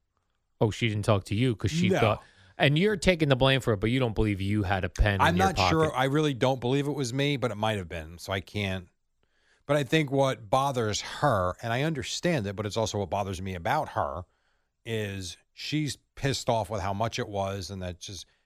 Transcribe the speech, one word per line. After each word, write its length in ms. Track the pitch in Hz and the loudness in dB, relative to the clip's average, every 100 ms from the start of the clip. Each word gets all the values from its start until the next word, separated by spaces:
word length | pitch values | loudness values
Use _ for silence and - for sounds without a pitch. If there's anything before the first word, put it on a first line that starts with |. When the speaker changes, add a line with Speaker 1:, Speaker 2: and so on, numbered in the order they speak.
| _ _ _ _ _ - | _ _ _ _ _ -2
Speaker 1:
Oh, 80 | 113 | 0
she 180 | - 117 | 0 -2
didn't 180 | 104 101 | 0 2
talk 180 | 101 - | 2 2
to 100 | 101 | 0
you 200 | 131 110 | 0 0
'cause 160 | - | -2
she 180 | 160 180 | 2 2
Speaker 2:
No. 100 | 170 | 4
Speaker 1:
thought, 240 | 110 110 - _ - - | 2 2 -6 _ -12 2
and 180 | 143 151 | 4 4
you're 180 | 208 208 | 2 2
taking 320 | 185 170 147 | 2 4 4
the 60 | 127 | 6
blame 240 | 135 135 | 6 4
for 120 | 123 | 2
it, 40 | 101 | 2
but 100 | 110 | 2
you 100 | 131 | 2
don't 140 | 120 | 0
believe 260 | 110 110 95 | 2 0 0
you 220 | 98 107 | 0 0
had 220 | 95 98 | 2 0
a 60 | 87 | 0
pen 300 | - 104 98 | 2 4 4
Speaker 2:
I'm 100 | 156 | 4
Speaker 1:
in 80 | 175 | 4
your 100 | 190 | 2
Speaker 2:
not 100 | 170 185 | 4 2
sure. 160 | 160 156 | 4 2
Speaker 1:
pocket. 120 | 123 | 2
Speaker 2:
I 60 | |
really 320 | 135 147 151 120 | 0 2 0 2
don't 260 | 131 131 | 0 0
believe 260 | 120 143 143 | 0 0 -2
it 40 | |
was 200 | 143 123 | -4 -4
me, 260 | 131 143 139 | 0 0 0
but 120 | 120 | -4
it 60 | 104 | -2
might 220 | 110 107 | -2 -2
have 100 | 85 | -4
been, 300 | 85 80 85 | -10 -10 -12
so 120 | - | -6
I 80 | 98 | -6
can't. 460 | - 104 101 92 85 _ _ _ _ _ _ _ - | -4 -4 -4 -4 -10 _ _ _ _ _ _ _ -2
But 120 | 147 | -2
I 60 | |
think 280 | 139 160 143 | 2 0 2
what 400 | 135 135 113 104 | 2 2 0 0
bothers 500 | 135 139 127 110 101 | 0 2 0 -2 -2
her, 540 | - - 143 104 90 - | -6 0 2 2 0 -2
and 100 | 120 | -4
I 80 | 120 | -2
understand 640 | 156 143 - - 175 156 101 | -2 -4 -6 -4 -2 0 -2
it, 100 | 101 | -4
but 120 | 104 | -4
it's 100 | 113 | -2
also 220 | 110 104 | -2 -2
what 100 | 95 | -2
bothers 320 | 101 98 87 | -2 -4 -6
me 140 | 95 90 | -8 -6
about 340 | 104 151 - | -2 -2 -2
her, 320 | 110 76 78 - _ _ _ _ _ 117 | -2 -2 -4 -12 _ _ _ _ _ -8
is 520 | 110 104 98 90 - _ | -6 -4 -6 -10 -14 _
she's 440 | - - 151 147 - _ - | -14 -6 -4 -4 -6 _ -6
pissed 340 | 139 120 - | -4 -2 0
off 200 | 117 98 | -2 -2
with 120 | 107 | -4
how 120 | 95 | -4
much 240 | 98 113 - | -2 -4 -4
it 80 | 101 | -6
was, 420 | 101 98 98 90 | -4 -4 -4 -8
and 100 | 98 | -10
that 180 | 90 87 | -10 -10
just, 260 | - 92 - _ | -14 -16 -16 _